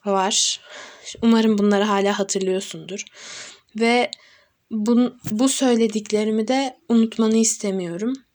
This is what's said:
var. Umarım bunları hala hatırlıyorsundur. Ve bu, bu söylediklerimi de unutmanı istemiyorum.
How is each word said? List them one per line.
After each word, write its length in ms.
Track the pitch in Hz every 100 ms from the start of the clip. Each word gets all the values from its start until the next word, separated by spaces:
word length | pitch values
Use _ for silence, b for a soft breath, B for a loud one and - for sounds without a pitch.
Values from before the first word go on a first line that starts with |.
| 202
var. 560 | 190 190 226 - - B B B B B -
Umarım 360 | 233 226 220 208
bunları 260 | 208 202
hala 360 | 214 196 196 202
hatırlıyorsundur. 840 | 196 196 190 185 - 165 160 202 - B B B B B B 214
Ve 360 | 226 240 - B B B B B _
bu, 420 | 220 214 240 247 - -
bu 180 | 214 262
söylediklerimi 1000 | - 262 233 226 214 208 208 214 220 220
de 300 | 262 269 - _
unutmanı 480 | 233 220 220 220 226
istemiyorum. 760 | 226 - 208 190 175 170 226 269 _